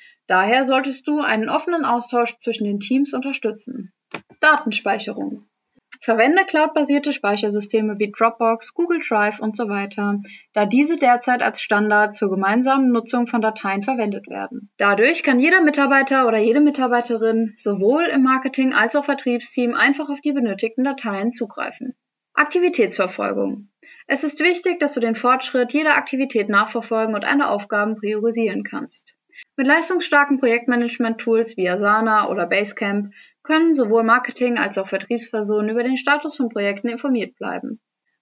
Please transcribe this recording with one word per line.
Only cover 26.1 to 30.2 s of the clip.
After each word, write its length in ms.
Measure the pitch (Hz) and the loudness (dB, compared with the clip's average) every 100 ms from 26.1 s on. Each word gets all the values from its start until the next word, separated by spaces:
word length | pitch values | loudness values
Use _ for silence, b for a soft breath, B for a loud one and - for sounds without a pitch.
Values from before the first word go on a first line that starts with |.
| 262 269 226 208 | -4 -2 -2 2
nachverfolgen 680 | 202 214 233 220 220 220 | 2 2 -4 -4 -2 0
und 120 | 208 - | -2 0
alle 240 | 277 - | 0 0
Aufgaben 480 | 202 202 208 214 220 | -2 -2 -2 -2 -2
priorisieren 680 | 208 214 226 226 226 214 | -4 -2 -2 0 -2 -4
kannst. 520 | 208 - - - - _ _ B B - | -8 -10 -10 -14 -20 _ _ B B -2
Mit 100 | 262 | 2
leistungsstarken 720 | 320 330 359 - 285 | 2 2 -2 2 2